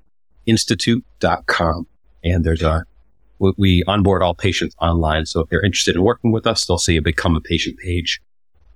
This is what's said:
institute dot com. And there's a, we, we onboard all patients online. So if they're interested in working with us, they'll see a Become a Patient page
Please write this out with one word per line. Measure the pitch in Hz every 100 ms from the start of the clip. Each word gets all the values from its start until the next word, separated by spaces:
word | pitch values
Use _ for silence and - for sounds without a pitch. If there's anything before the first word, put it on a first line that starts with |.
| _ _ _ _ -
institute | 113 - 104 - 117 - -
dot | 87 87 -
com. | - 82 82 - _ _ _ 87
And | 87
there's | 80 80
a, | 80 80 - _ _ _ _ -
we, | 98 101
we | 98 90 90
onboard | 104 98 92
all | 87 85
patients | 98 - 82 -
online. | 85 85 80 78 78
So | 85
if | 80
they're | 85
interested | 101 - 120 87
in |
working | 104 - 117
with | 113 113
us, | 113 -
they'll | 85
see | - 80
a |
Become | 80 - 90 80
a |
Patient | - 82 - -
page | 90 87 82 - _ _ _ _ -